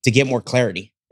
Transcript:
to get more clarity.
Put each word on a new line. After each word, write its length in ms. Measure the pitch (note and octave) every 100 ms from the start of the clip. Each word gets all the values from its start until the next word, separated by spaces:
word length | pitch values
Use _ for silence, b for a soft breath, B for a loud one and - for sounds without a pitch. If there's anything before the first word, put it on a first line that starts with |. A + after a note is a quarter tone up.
to 80 | C3
get 160 | A#2 C3+
more 140 | A#2+
clarity. 480 | - B2 A#2 F2+ G#2 _ _